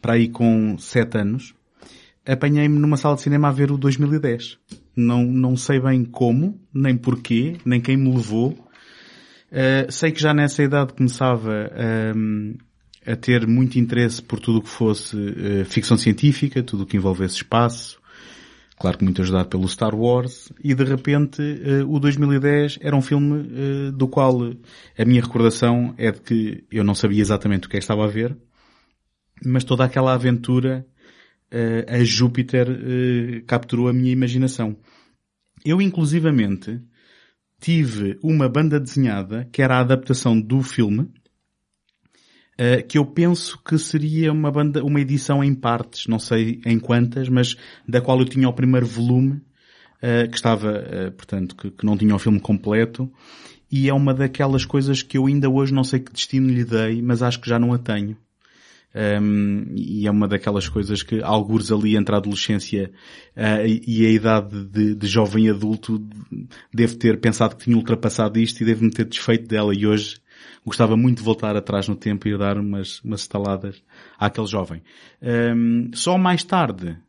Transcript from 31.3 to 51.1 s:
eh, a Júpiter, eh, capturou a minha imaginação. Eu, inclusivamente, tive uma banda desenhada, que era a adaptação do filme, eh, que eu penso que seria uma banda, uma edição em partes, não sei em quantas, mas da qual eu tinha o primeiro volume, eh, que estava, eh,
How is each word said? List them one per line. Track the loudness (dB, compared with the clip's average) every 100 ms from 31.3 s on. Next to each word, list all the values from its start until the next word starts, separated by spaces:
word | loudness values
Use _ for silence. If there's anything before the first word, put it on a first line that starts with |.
| _ _
eh, | -4 -2 -2 -2
a | 2
Júpiter, | 2 4 2 0 0 0 0
eh, | -2 -4 -2 0 0 -2 -8 -2
capturou | -4 -2 -2 0
a |
minha | 2 2
imaginação. | 0 0 0 -2 -2 -6 -6 _ _ _ _ _ _ _ _
Eu, | -2 0
inclusivamente, | 0 0 0 0 2 2 0 -2 -6 -12 -14 _ _ _ _ _ _ _
tive | 0 2 0 -2 -4 -2
uma | 0 2 2
banda | 2 2 0
desenhada, | -2 0 0 0 -6 -8 -8
que | 0
era | 2 4
a |
adaptação | 4 2 2 0 4 2
do | 2 -2
filme, | -2 0 0 0 -4 -8 _ _ _ _ _ _ _ _ _ _ _ _ _ -2
eh, | 2 2
que | 2 0
eu | 0
penso | 2 2 2 -4 -12
que | -2 -2
seria | 0 -2 -2 0 0
uma | 2 0
banda, | 0 0 0
uma | 0 0
edição | 2 -2 0 2
em | 2 0
partes, | 0 -2 -4 -10 -4
não | -4
sei | 0 0 0 -2 0
em | 0
quantas, | 2 2 2 -2 0
mas | 0 0 -4 -16 -18 -2
da | -2
qual | 2 2
eu | 2
tinha | 2 0
o |
primeiro | 2 2 2 0
volume, | -2 2 2 2 -2 -10 _ _ _ _ _
eh, | -2 0 0
que | -2
estava, | 0 0 0
eh, | -4 -6 -8 -8